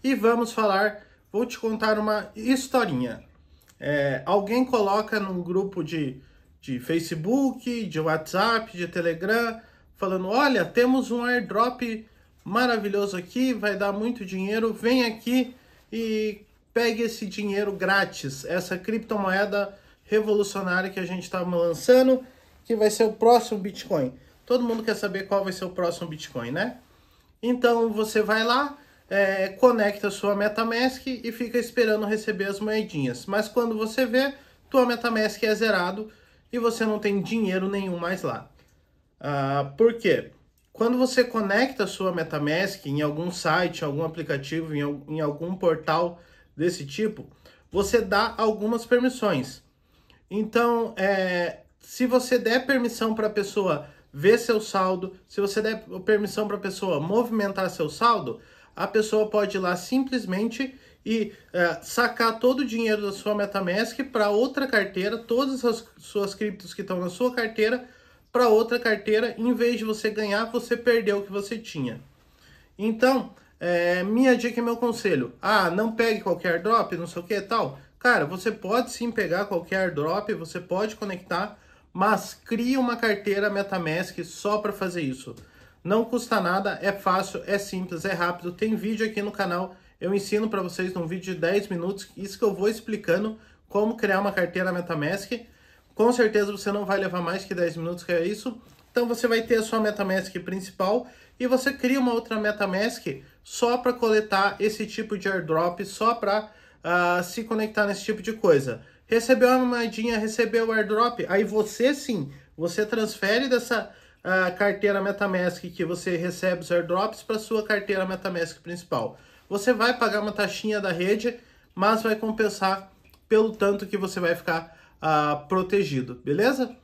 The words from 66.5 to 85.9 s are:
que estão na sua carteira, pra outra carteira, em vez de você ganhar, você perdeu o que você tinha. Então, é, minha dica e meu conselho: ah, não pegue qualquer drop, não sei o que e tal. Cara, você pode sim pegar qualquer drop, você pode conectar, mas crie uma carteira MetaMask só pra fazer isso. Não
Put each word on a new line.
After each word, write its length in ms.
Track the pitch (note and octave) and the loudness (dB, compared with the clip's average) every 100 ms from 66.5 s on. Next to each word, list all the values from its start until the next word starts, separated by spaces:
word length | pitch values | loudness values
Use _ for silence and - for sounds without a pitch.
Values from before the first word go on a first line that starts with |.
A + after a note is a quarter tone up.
| - F3 | -6 -14
que 60 | - | -12
estão 180 | F#3 F#3 | -6 -4
na 80 | F3+ | -4
sua 260 | - B3 | 0 0
carteira, 540 | B3 A3 A3 G#3+ B3 - - _ _ _ | 0 -4 2 2 2 -6 -20 _ _ _
pra 160 | B3 B3 | 4 6
outra 320 | G#3+ A3+ A#3+ | 6 4 0
carteira, 560 | A#3 G#3 G#3+ G#3+ A#3+ - | 2 0 2 2 2 0
em 160 | A#3 | 0
vez 240 | A3 A#3+ A#3+ | 2 2 2
de 60 | |
você 260 | A3 G#3+ G#3+ | -2 -2 -2
ganhar, 360 | G#3 G#3 G3+ | -2 0 0
você 320 | A3+ A#3+ A#3+ A#3 | 0 -4 -2 0
perdeu 400 | B3 A#3 G3+ G3+ | 4 4 2 0
o 60 | |
que 80 | G3+ | -2
você 260 | G3+ G3 A3+ | -6 -6 -8
tinha. 420 | - D#3 B2 A2 - _ _ _ - - _ - | -8 -6 -6 -6 -16 _ _ _ -20 -20 _ -4
Então, 560 | A3 A3 B3+ C4 - - _ _ | -4 0 0 0 -4 -16 _ _
é, 420 | F3 F3 F3 F3+ | -2 0 0 0
minha 320 | F#3+ A3+ C4 B3 | 0 4 4 4
dica 240 | A#3+ A3+ | 0 -2
e 20 | |
meu 140 | A#3 A3+ | -4 -2
conselho: 560 | A#3+ A3 G3+ D3 A#2+ - | -2 -2 0 0 -2 -4
ah, 280 | F#3+ G#3+ F3+ | 0 2 2
não 220 | F#3 A3+ | 0 -2
pegue 300 | A3 A3+ G#3+ | 0 0 0
qualquer 400 | F#3+ E3 F3+ E3+ | -2 -2 -2 -2
drop, 340 | F#3+ A3+ - | 2 2 0
não 100 | E3 | -6
sei 160 | E3+ E3+ | -8 -10
o 40 | |
que 80 | - | -6
e 80 | G#3 | -6
tal. 360 | - A3+ C#3+ - - _ | -2 -2 -2 -6 -20 _
Cara, 240 | B3 A3 | 2 2
você 240 | C#3+ F#3 A3+ | 0 -2 -4
pode 420 | A3 F#3 A#3 A#3 | -4 -2 -2 -2
sim 200 | - A#3 | -6 -4
pegar 320 | A3 F3 E3+ | -2 -2 -2
qualquer 480 | G3+ F3 E3+ F#3+ F#3 | -2 -4 -2 -2 -2
drop, 420 | D3 D3+ F#3+ G#3 | -2 -2 -2 -4
você 260 | F3+ D#3+ F3 | -6 -8 -12
pode 340 | F3 F3+ G#3+ | -4 -2 -2
conectar, 640 | G#3+ G3+ F#3 - F3 G#3+ - - - _ F3 | -4 -8 -8 -6 -4 -4 -10 -20 -20 _ 0
mas 360 | G3+ G3 - | 2 2 -2
crie 420 | - - A3+ A#3+ C4+ | -16 -6 -2 0 2
uma 200 | B3 A#3 | 0 0
carteira 520 | A3+ G3+ G#3 G3 G3+ | 0 0 0 0 0
MetaMask 720 | G3+ G3 F#3 E3 E3 F#3 - | -2 -2 -4 -2 -4 -4 -10
só 320 | D#3+ - G3+ G#3+ | -12 -6 -2 0
pra 160 | G#3 | -2
fazer 280 | G3+ F#3+ E3+ | -4 -6 -4
isso. 320 | C3+ B2+ B2 A2+ - - - _ | -4 -6 -12 -16 -20 -20 -20 _
Não 220 | E3 | 0